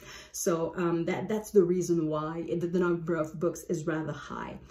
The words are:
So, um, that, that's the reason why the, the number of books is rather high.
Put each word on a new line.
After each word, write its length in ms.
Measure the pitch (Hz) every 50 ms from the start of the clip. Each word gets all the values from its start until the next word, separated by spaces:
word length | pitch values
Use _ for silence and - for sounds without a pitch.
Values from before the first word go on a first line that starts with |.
| - - - - - - -
So, 420 | - - 190 170 165 165 170 -
um, 300 | 185 175 170 170 165 165
that, 220 | 175 190 - 190 185
that's 200 | 214 214 - -
the 140 | - 202 175
reason 420 | 170 180 185 165 175 170 165 156
why 360 | 151 151 151 156 156 165 170 170
the, 240 | - 170 165 175
the 120 | 170 170 180
number 380 | 175 175 170 165 160 170 175
of 240 | 156 151 156 - 151
books 240 | 175 170 160 - -
is 220 | - 185 156 151
rather 260 | 175 156 160 156 147 143
high. 460 | - - - - - - - - - - -